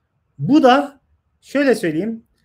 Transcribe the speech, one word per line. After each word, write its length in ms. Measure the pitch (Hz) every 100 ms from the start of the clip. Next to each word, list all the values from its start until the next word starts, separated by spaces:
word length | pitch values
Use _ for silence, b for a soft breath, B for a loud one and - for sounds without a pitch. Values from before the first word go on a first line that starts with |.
| _ _ _ -
Bu 240 | 156 294
da, 360 | 262 269 285 _ _ _ _ _
şöyle 340 | _ 269 277 220
söyleyeyim, 480 | 170 156 214 226 - _